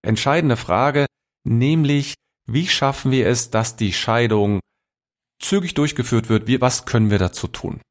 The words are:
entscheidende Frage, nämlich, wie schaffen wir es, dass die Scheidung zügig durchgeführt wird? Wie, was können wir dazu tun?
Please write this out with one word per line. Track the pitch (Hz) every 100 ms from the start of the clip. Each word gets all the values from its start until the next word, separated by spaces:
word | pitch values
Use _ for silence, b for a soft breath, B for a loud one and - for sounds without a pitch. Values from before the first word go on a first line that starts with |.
entscheidende | - 110 - 156 160 117
Frage, | - 90 135 143 143 _ _ _
nämlich, | - 117 131 160 147 143 139 - _ _ -
wie | 120 180
schaffen | - 139 139 131
wir | 131 101
es, | 120 -
dass | 110 113
die | - 107
Scheidung | 87 - 113 120 107 104 101 - _ _ _ _ _ _ _
zügig | - 196 175
durchgeführt | - 147 - 120 117 110
wird? | 110 110
Wie, | 127
was | 123 - -
können | 117 107
wir | 101
dazu | 90 - 90
tun? | - - - _